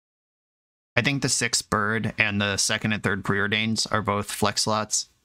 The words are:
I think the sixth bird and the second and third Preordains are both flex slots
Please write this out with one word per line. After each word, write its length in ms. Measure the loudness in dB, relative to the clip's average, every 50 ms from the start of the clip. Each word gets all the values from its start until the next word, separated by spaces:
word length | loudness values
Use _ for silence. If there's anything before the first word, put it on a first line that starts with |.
| _ _ _ _ _ _ _ _ _ _ _ _ _ _ _ _ _ _ -2
I 60 | 0
think 200 | 2 2 2 0
the 80 | 0 0
sixth 400 | 0 0 0 0 0 -2 -2 0
bird 440 | 0 0 0 0 0 0 -2 -2 0 0
and 240 | 0 2 2 0
the 160 | 0 0 0 0
second 360 | 0 0 0 0 0 -2 -2
and 100 | 0 0
third 200 | 0 -2 0 0
Preordains 640 | 0 0 2 2 2 0 0 0 0 0 0 -2 0
are 100 | 0 0
both 300 | 0 0 0 -2 -2 -4
flex 320 | -4 0 0 0 0 0 0
slots 460 | 0 0 0 0 -2 -2 -4 -4 -6 _ _ _